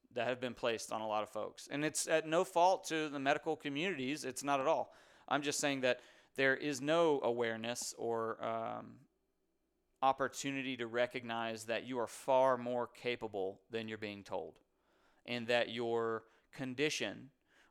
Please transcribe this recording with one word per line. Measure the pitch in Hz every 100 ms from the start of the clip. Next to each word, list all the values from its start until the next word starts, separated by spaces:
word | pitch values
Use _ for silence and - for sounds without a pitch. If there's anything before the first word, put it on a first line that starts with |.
| _
that | 117 117
have | 123
been | 123 113
placed | 123 113 -
on | 113
a | 110
lot | 107
of | 104
folks. | 107 104 - -
And | 143 151
it's | 147 -
at | 160 156
no | 160
fault | 185 170 180 190 -
to | 160 156
the | 139
medical | 135 151 165 156
communities. | 147 139 185 156 131 147 131
It's | 123
not | 143 139
at | 135
all. | 147 110 - - - -
I'm | 143
just | 143 135
saying | 147 135
that | 127 123 - - _
there | - 135 131
is | 147 131
no | 143 165 170 143
awareness | 117 120 117 113 113 120 - -
or, | 117 117 113 110
um, | 113 113 113 113 110 113 - _ _ _ _ _ _ _ _ -
opportunity | 135 131 135 - 139 139 131 123
to | 117
recognize | 120 120 131 117 117 113 113 107
that | 110 113
you | 127
are | 110
far | - - 131 131 123
more | 120 123 120
capable | - 123 120 113 101 95 101 _
than | 113 110
you're | 110
being | 104 101
told, | 95 95 82 76 _ _ _ _ _ _ -
and | 120 113
that | 120 110
your | 113 117 117 113 113 - _ _
condition | - 131 123 151 - 110 101 131 _ _ _ _